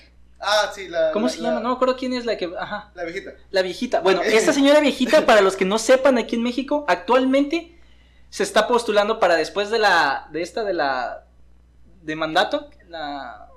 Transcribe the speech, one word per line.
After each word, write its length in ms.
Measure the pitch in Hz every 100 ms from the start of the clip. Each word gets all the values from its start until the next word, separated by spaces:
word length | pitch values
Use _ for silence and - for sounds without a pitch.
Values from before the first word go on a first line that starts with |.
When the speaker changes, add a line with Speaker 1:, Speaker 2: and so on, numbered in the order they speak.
| - _ - -
Speaker 1:
Ah, 320 | 190 214 202
sí, 140 | 202 180
la, 240 | 170 160
Speaker 2:
¿Cómo 160 | 208 240
Speaker 1:
la, 60 |
Speaker 2:
se 60 | -
llama? 140 | 233
Speaker 1:
la 60 | 233
Speaker 2:
No 60 | 233
me 40 |
acuerdo 220 | 254 262 254
quién 160 | 254
es 140 | 247 233
la 100 | 196
que... 120 | 175 185
Ajá. 360 | 180 208 -
Speaker 1:
La 80 | 180
viejita. 300 | 170 185 147 - -
Speaker 2:
La 120 | 190
viejita. 360 | 185 170 240 175
Bueno, 180 | 185 180
Speaker 1:
Ok. 60 | 220
Speaker 2:
esta 260 | 220 220
señora 260 | 285 277 294
viejita, 480 | 285 - 247 311 -
Speaker 1:
<laughs> 0 |
Speaker 2:
para 140 | 220
los 160 | 190 190
que 80 |
no 160 | 190 220
sepan 360 | - 262 277 247
aquí 200 | 220 233
en 80 |
México, 400 | 233 247 262 294 294
actualmente 920 | - - 254 262 269 285 330 330 - - - _ _ -
se 140 | -
está 240 | 196 220 214
postulando 500 | 233 226 208 202 220
para 160 | 185
después 340 | 165 156 190 208
de 100 | 220
la... 480 | 208 175 147 127 -
de 120 | 156
esta, 200 | 175 -
de 120 | 202
la... 500 | 170 139 131 113 - - _ - - _ _ - -
de 120 | 151
mandato, 560 | 156 160 165 208 294 294 - -
la, 600 | 165 147 143 127 107 -